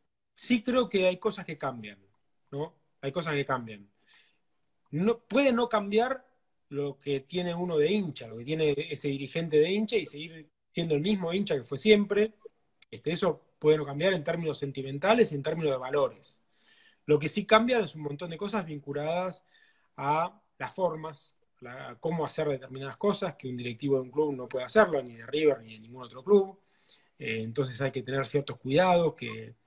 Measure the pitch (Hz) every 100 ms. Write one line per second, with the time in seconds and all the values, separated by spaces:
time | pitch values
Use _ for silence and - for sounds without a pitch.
0 | _ _ _ - - 247 233 254 240 196
1 | 185 180 220 202 175 151 139 127 107 101
2 | _ _ _ _ _ 139 156 - _ _
3 | 139 156 160 143 139 127 113 104 101 _
4 | _ _ _ _ _ _ _ _ _ 147
5 | 196 233 _ 226 277 240 240 220 202 208
6 | 247 269 - _ _ _ _ 139 143 139
7 | 143 139 135 180 175 170 180 160 151 208
8 | 180 139 117 113 120 160 156 143 160 147
9 | 147 139 139 165 165 151 160 202 214 226
10 | 156 147 165 160 151 _ _ - 165 147
11 | 170 208 170 185 202 151 120 139 214 208
12 | 202 202 214 - - - _ _ _ 110
13 | - 165 185 - _ _ 151 156 143 139
14 | 180 180 147 170 160 139 139 135 135 143
15 | 190 233 220 147 139 165 156 131 127 143
16 | 131 - - - _ _ _ _ _ _
17 | - 147 151 214 202 220 240 247 180 156
18 | 147 143 180 160 202 214 165 147 143 143
19 | 151 175 185 180 - _ _ _ _ -
20 | 139 156 185 - _ _ 127 - 180 160
21 | 156 147 - _ _ _ 123 127 135 117
22 | 165 165 143 - 156 135 127 131 139 -
23 | 202 - 185 - 135 123 120 117 139 135
24 | 127 131 151 135 123 127 127 214 196 147
25 | 123 117 117 151 156 127 113 110 110 127
26 | 123 120 175 202 190 190 _ _ - -
27 | _ _ 120 113 110 113 131 117 135 131
28 | 120 135 131 147 139 - 131 143 185 175
29 | 165 - 117 110 113 117